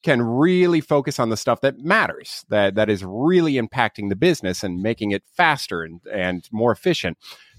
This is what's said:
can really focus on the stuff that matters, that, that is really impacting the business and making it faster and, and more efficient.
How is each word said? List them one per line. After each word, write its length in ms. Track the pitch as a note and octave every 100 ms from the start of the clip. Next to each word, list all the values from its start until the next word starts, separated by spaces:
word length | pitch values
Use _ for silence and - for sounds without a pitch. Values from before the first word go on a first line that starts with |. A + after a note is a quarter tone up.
can 180 | - C3
really 600 | A#2 B2 E3 F3+ F3+ E3
focus 400 | - D3 C#3 C3+
on 80 | A#2+
the 80 | A2
stuff 240 | - A#2
that 180 | C#3 B2
matters, 680 | C#3+ G#3+ F#3+ - - - -
that, 260 | G#2+ G2+
that 160 | G2 G#2+
is 140 | G2+
really 480 | F#2 G2+ D3 F3+ D#3+
impacting 540 | C3+ A2+ - A2+ - G2+
the 80 | G2
business 480 | E3+ D#3+ F#2+ F2+
and 180 | G2 F2+
making 300 | G2+ A2+ G#2
it 100 | G2 _ -
faster 480 | E3+ D3 - F2
and, 160 | D#2+ E2+ -
and 360 | G#2 F2+ F2+ -
more 220 | A2 A#2
efficient. 440 | G#2+ F#3 E3 F#2+ D#2+ - - _